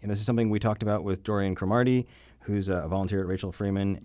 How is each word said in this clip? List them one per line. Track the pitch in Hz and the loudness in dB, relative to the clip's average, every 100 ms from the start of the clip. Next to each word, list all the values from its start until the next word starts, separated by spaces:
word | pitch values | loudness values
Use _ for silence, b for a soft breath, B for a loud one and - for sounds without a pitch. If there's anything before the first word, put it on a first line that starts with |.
And | 101 | -4
this | 101 | -2
is | 107 | 2
something | 117 113 | 2 2
we | 107 | 2
talked | 110 107 | 0 0
about | 104 104 | 0 -2
with | 95 92 | -2 -4
Dorian | - 104 98 92 | -2 0 0 0
Cromartie, | 95 113 123 127 123 b b b | 2 2 4 2 0 b b b
who's | - 104 95 | -4 -2 0
a | 90 80 | -2 0
volunteer | 95 95 101 | -2 0 0
at | 90 | -2
Rachel | 95 98 | -2 -4
Freeman. | - 101 98 98 98 | -4 -2 0 0 -2